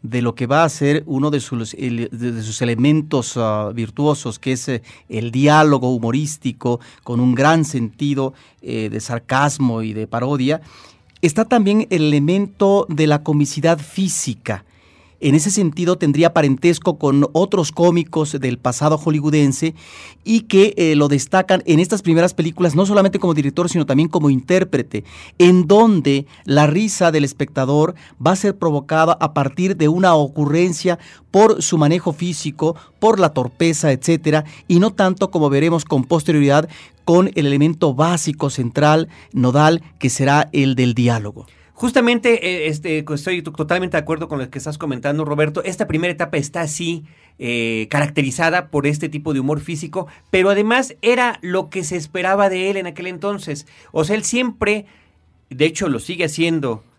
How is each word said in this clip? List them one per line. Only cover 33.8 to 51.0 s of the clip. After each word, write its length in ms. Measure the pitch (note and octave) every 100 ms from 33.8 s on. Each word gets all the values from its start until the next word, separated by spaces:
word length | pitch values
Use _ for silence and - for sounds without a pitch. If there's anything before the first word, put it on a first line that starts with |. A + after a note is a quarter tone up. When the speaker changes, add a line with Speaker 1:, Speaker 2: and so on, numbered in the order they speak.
| D#3+
Speaker 1:
etcétera, 540 | B2+ - E3 D#3 D3+ D3+ - _
y 100 | E3+
no 140 | G#3+
tanto, 380 | G#3+ F#3+ F#3 F#3+
como 180 | F3 D3
veremos 340 | C#3 D#3+ E3
con 220 | - C#3 B2
posterioridad, 640 | E3+ D3 D3+ C#3+ C#3+ D#3+ - - _
con 260 | - E3+ F#3+ -
el 100 | C#3+
elemento 480 | C#3 D3+ D#3+ D#3+
básico, 560 | C3 D#3+ F3 D#3 D3 C#3+
central, 600 | C3 A#2+ - D3 D#3 D#3+ - -
nodal, 480 | - B2+ C3+ D3+ E3 - _
que 100 | C3+
será 380 | - C#3 D3 D3+
el 220 | C#3+ C3+ B2+
del 180 | B2+
diálogo. 520 | A#2+ A#2+ A#2 G#2 G#2+ G#2 _ _ _
Speaker 2:
Justamente, 680 | B3 C4 A#3+ A#3+ A#3 A3+ F3
eh, 220 | F3+ D#3
este, 380 | D3+ E3+ D#3 D3
co-, 80 |
estoy 280 | D3 D3 F3+
to-, 120 | D#3+
totalmente 420 | D3+ D3+ F3+ F#3 D#3+
de 60 |
acuerdo 260 | D3 D#3+ D#3+
con 100 | C#3+
lo 120 | B2+
que 80 | C#3
estás 200 | D#3 D3+
comentando, 460 | D#3+ B2+ C#3 D3
Roberto. 400 | D3+ D3 D3+ D#3
Esta 240 | F#3 F3+ G#3+
primera 240 | - F3
etapa 240 | D#3+ E3+ D#3
está 240 | C#3+ F3
así, 460 | D#3+ - E3+ E3 D3+ _ _ _
eh, 500 | B2 A#2+ A2+ A2+ A2
caracterizada 800 | D3 D3 D3 C3+ B2+ E3 F3 D#3
por 180 | D3 C#3
este 220 | D3 D#3
tipo 260 | D3+ D#3
de 60 | C#3
humor 220 | C3+ D3+
físico, 440 | D3 D#3 D#3+ E3+ D#3+ - _
pero 200 | F#3+ G3
además 480 | G3+ G#3+ A#3+ B3+ -